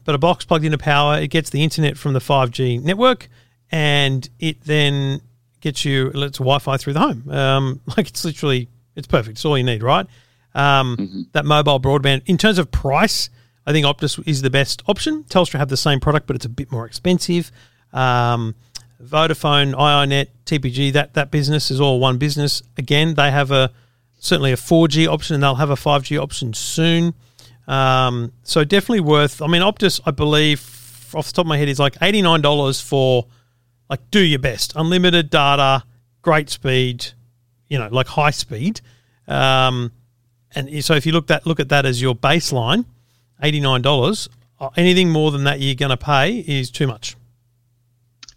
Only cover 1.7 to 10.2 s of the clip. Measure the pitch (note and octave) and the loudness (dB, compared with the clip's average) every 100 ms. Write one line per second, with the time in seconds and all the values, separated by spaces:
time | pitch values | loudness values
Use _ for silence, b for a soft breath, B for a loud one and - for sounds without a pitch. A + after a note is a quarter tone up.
1.7 | - D3 - D3 C3 - C#3 B2 A#2+ B2+ | 0 -2 -2 -2 -2 0 0 0 -2 -2
2.7 | A#2+ D3+ G3 B3+ B3 - b b b - | -2 -2 2 2 0 -6 b b b -6
3.7 | D#3+ D3+ C#3+ C#3 C3+ - - D#3+ D#3 D3+ | -2 0 2 2 -2 -6 -8 -6 -6 -2
4.7 | D3+ C#3+ C#3+ C3+ C#3 - _ _ _ D#3 | 2 2 0 -2 -6 -10 _ _ _ -6
5.7 | C3 D3 C3+ C3 C#3 C#3+ C3+ C3 C#3 - | -4 -2 0 -2 -4 -6 -2 0 0 0
6.7 | C3+ - D3+ C#4 A#2 C3 C#3+ C3+ C3+ C3+ | -4 -2 0 0 -2 -6 -2 0 0 -2
7.7 | C3+ - D#3+ F3 - E3+ D3 D3 B2+ A#2+ | -6 -6 -4 -4 -4 -8 -4 -2 -2 -4
8.7 | _ _ - - C#3 A2 A2 - C3+ B2+ | _ _ -16 -2 -2 -2 -6 -2 0 0
9.7 | A2 A#2+ F3 F#3+ b | -2 0 0 -2 b